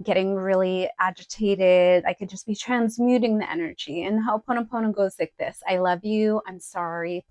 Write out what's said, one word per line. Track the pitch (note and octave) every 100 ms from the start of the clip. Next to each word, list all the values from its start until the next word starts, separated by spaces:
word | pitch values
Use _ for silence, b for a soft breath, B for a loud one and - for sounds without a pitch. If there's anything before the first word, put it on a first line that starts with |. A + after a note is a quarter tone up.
getting | F#3+ F#3 F#3+ G3
really | F#3+ F#3+ F#3 F#3 F#3 -
agitated, | F#3 F3+ F#3 - G#3 G3 F#3 F3+ F3+ F3+ F3+
I |
could | F3+ G3
just | F#3+ -
be | G#3
transmuting | - B3 A3+ A3+ B3 B3 A3+ G#3+
the | -
energy. | E4 E4+ - - E3
And | F#3 A3
ho'oponopono | A3 G#3+ - A#3+ A3+ A#3 A3
goes | G3+ G3 -
like | E3 -
this: | C3 - -
I | F#3
love | F#3 F3+
you, | G#3 G#3+ G#3+ G#3+ G3
I'm | F#3
sorry, | - F#3 E3+ E3+ E3+ F3 -